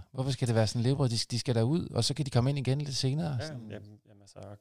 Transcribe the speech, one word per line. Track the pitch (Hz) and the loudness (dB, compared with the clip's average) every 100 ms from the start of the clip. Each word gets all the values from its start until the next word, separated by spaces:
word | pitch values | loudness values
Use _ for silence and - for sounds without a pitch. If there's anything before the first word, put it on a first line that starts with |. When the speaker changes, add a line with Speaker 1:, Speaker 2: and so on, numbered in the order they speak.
| - | -6
Speaker 1:
Hvorfor | 127 131 | -4 -2
skal | 131 120 | 0 2
det | 113 | 4
være | 107 | 4
sådan | 123 | 2
levebrød? | 117 139 131 | 2 2 2
De, | 113 | 0
de | - 120 | -2 -2
skal | - 117 | 0 2
da | |
ud, | 113 170 - | 2 2 0
og | 101 | 0
så | 117 | 0
kan | 139 135 | 0 0
de | |
komme | 123 127 | 2 2
ind | 143 | 2
igen | 127 135 | 0 0
lidt | 143 - | -2 -2
senere, | 131 147 165 127 | 0 0 0 -2
Speaker 2:
Ja, | 156 | -4
Speaker 1:
sådan. | 131 110 | -8 -10
Speaker 2:
jamen, | 107 104 104 107 | -12 -14 -20 -20
jamen, | 101 | -20
altså, | 101 98 98 104 | -20 -16 -14 -16